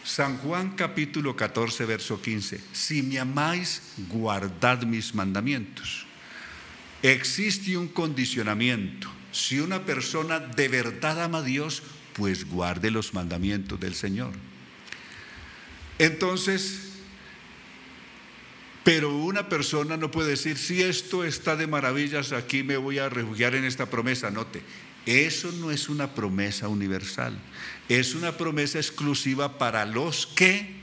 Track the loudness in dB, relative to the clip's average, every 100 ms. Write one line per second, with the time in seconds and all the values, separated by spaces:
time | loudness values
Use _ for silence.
0 | -4 0 2 0 -2 -2 -2 0 0 2
1 | 0 0 -2 0 0 2 0 0 0 0
2 | -2 -4 -2 -2 -4 -8 -8 -4 0 0
3 | 0 0 0 2 2 2 0 -4 -8 -10
4 | -4 -2 0 0 0 4 4 4 2 -2
5 | -2 0 0 2 0 -2 -4 -8 -8 -8
6 | -10 -16 -16 -14 -14 -14 -16 -16 -18 4
7 | 6 6 4 2 2 2 0 0 0 0
8 | 0 2 0 2 2 4 4 2 -2 -6
9 | -12 -12 -8 -2 0 0 0 -2 -2 -2
10 | 0 -2 0 -2 -2 2 4 4 2 0
11 | -2 0 0 0 0 0 -2 -4 -8 -16
12 | -14 -2 0 0 0 0 0 2 2 2
13 | 0 -2 -2 0 0 0 -2 -4 -4 -4
14 | -2 -2 -4 -8 -12 -18 -20 -18 -16 -16
15 | -14 -16 -16 -16 -16 -18 -18 -16 -16 4
16 | 4 6 0 2 2 0 0 -6 -10 -14
17 | -16 -18 -18 -18 -18 -18 -18 -18 -18 -18
18 | -18 -20 -20 -20 -20 -20 -20 4 6 6
19 | 4 2 2 0 2 0 2 2 0 0
20 | 0 2 2 2 0 -2 0 4 4 2
21 | 0 0 0 0 0 2 2 2 4 2
22 | 2 0 0 -2 0 0 2 0 0 0
23 | 0 0 -2 2 4 4 0 -2 -2 0
24 | 2 0 0 -4 -4 -8 -12 -16 -18 -10
25 | 4 6 6 2 -4 -4 -2 -2 -2 -2
26 | -2 -2 0 0 0 -2 0 0 2 0
27 | -2 -4 -4 -4 -12 -12 -12 -12 4 4
28 | 4 2 -2 0 0 2 2 0 -2 0
29 | 2 2 2 2 0 2 2 4 2 2
30 | 0 0 0 6 6 6 -2 -12